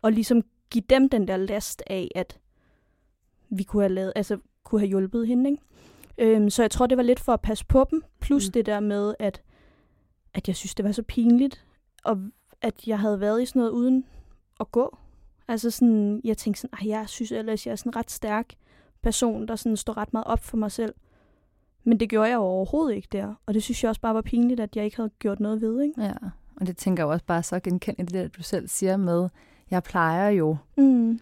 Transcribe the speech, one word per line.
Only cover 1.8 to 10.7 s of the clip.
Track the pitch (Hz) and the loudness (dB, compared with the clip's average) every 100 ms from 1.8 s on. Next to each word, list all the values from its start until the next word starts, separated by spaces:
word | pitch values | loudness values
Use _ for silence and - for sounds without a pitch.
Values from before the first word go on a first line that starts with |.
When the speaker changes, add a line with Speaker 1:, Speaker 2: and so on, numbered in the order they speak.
| - | -8
Speaker 1:
af, | 190 - - | -6 -6 -6
at | 185 - _ _ _ _ _ _ _ _ _ _ _ | -8 -10 _ _ _ _ _ _ _ _ _ _ _
vi | 190 | -6
kunne | 196 208 | -2 0
have | 196 | 2
lavet, | 185 190 - | 0 -4 -4
altså, | 202 196 _ _ | -4 -6 _ _
kunne | - 220 | -2 0
have | 202 | 2
hjulpet | 190 190 233 226 | 0 0 -2 0
hende, | 247 269 | 2 2
ikke? | 294 _ _ - - - - | -2 _ _ -20 -20 -20 0
Øhm, | 226 220 208 | 4 6 4
så | 220 | 4
jeg | 220 | 2
tror, | - 254 | 2 2
det | 254 | 4
var | |
lidt | 240 254 | 4 2
for | - | 2
at | 226 | 0
passe | - 214 - | 0 -4 2
på | 269 269 | 4 4
dem. | 320 - _ | 0 -6 _
Plus | - 285 196 | 0 0 2
Speaker 2:
Mm. | |
Speaker 1:
det | 233 214 | 0 0
der | 208 | 0
med, | 208 202 208 214 | 0 0 -2 -2
at, | 208 - _ _ _ _ _ _ _ _ _ | -4 -4 _ _ _ _ _ _ _ _ _
at | - - | -8 -6
jeg | 185 | -6
synes, | 190 | -6